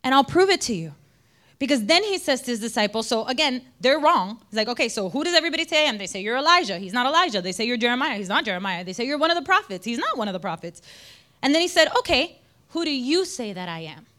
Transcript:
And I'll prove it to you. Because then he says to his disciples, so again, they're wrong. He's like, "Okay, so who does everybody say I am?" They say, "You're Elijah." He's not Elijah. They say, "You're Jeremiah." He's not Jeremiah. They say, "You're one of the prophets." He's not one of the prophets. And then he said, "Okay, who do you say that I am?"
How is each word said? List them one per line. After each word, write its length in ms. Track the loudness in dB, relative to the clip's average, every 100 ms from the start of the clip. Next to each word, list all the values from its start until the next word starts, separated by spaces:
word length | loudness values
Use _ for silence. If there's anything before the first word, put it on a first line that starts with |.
And 120 | 4
I'll 100 | 2
prove 260 | 4 4 4
it 100 | 2
to 120 | 0
you. 200 | -4 -6 -14 _ _ _ _ _ _
Because 280 | 0 0 4
then 160 | 2
he 160 | 2 -2
says 240 | 0 -2
to 80 | -2
his 100 | -6
disciples, 460 | -4 0 0 -2 -2
so 180 | -2 -2
again, 360 | 0 0 -2 -8 _
they're 180 | 0 4
wrong. 420 | 4 2 0 -8 _
He's 80 | -4
like, 100 | -4
"Okay, 220 | -2 -2
so 180 | -2 -4
who 160 | -2
does 80 | 2
everybody 340 | 2 2 -4 0
say 200 | 2 2
I 20 |
am?" 80 | 0
They 100 | -8
say, 140 | -6
"You're 160 | -2 0
Elijah." 400 | 4 4 4 -6
He's 160 | -4
not 140 | -2 2
Elijah. 340 | 2 2 0
They 120 | -4
say, 120 | -4
"You're 140 | -2 2
Jeremiah." 400 | 2 2 0 -2
He's 100 | 0
not 160 | 0
Jeremiah. 400 | 0 -4 -4 -6
They 80 | -6
say, 140 | -6 -4
"You're 100 | 0
one 140 | 2
of 60 | 0
the 60 |
prophets." 440 | 2 0 0 -8 -6
He's 100 | -4
not 220 | -4 -2
one 100 | -4
of 60 |
the 60 | -4
prophets. 420 | -6 -8 -10 -16 -20 -20 -20 -20 _ _
And 140 | 2
then 80 | 2
he 60 | 2
said, 200 | 4 4 2
"Okay, 400 | 2 0 0 -8 _ _ _
who 140 | -4
do 60 | -2
you 340 | -2 0 0
say 300 | 0 -6 -8
that 160 | -8 -8
I 100 | -8
am?" 240 | -10 -14 -20